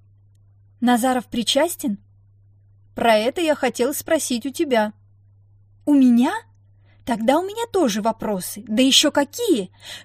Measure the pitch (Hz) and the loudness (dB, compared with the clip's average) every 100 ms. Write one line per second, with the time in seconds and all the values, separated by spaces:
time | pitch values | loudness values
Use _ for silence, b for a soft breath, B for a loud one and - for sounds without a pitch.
0 | _ _ _ _ _ _ _ _ 240 240 | _ _ _ _ _ _ _ _ 0 2
1 | 254 254 - 247 226 269 330 - 285 202 | 0 -2 -4 -6 -2 0 0 -2 -6 -6
2 | _ _ _ _ _ _ _ _ _ - | _ _ _ _ _ _ _ _ _ 0
3 | 196 220 220 330 330 302 254 - 247 294 | 4 4 2 -2 -2 0 -2 -2 -4 -4
4 | - 330 - 240 269 262 330 240 214 - | -2 -2 -2 -6 -6 -6 0 0 0 -6
5 | _ _ _ _ _ _ _ _ - 285 | _ _ _ _ _ _ _ _ 0 4
6 | 254 233 262 427 - _ _ _ _ _ | 6 4 2 -2 -10 _ _ _ _ _
7 | - 233 226 285 370 427 466 392 294 202 | -6 -2 2 2 0 -6 -4 0 0 0
8 | 214 220 214 202 - - 208 214 262 - | -4 -4 -6 -6 -8 -12 -6 0 2 4
9 | 302 285 285 - 466 277 185 B B B | 2 0 -2 -2 -2 0 -2 B B B